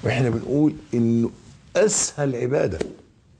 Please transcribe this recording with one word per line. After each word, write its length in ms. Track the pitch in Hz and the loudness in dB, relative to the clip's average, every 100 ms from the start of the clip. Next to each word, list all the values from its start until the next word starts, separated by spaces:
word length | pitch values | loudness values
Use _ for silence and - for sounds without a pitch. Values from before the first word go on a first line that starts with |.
واحنا 280 | 113 123 127 | -2 0 0
بنقول 440 | 113 - 139 151 151 - | 0 -2 2 2 0 -6
انه 360 | 120 117 117 117 - - - - - | 0 2 2 0 -4 -20 -20 -6 2
اسهل 600 | 208 - - - 143 123 | 2 2 -4 -2 -4 -2
عبادة، 420 | 127 143 147 - - - - _ _ _ | -2 0 -2 -2 -8 -10 -20 _ _ _